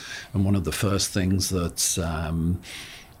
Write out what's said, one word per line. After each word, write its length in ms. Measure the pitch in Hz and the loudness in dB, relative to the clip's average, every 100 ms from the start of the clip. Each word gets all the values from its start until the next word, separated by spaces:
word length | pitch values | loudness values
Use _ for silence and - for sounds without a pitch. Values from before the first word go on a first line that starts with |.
| - - - | -12 -12 -4
And 100 | - | 0
one 120 | 98 101 | 4 4
of 80 | |
the 80 | 80 | 2
first 380 | - 101 95 - | 0 2 2 0
things 400 | 101 92 95 - | 2 2 2 2
that, 480 | 92 85 - - - | 0 0 0 -2 0
um, 600 | 82 80 80 82 82 90 - - - - - - | -2 -2 -2 0 2 0 -4 -14 -14 -16 -20 -20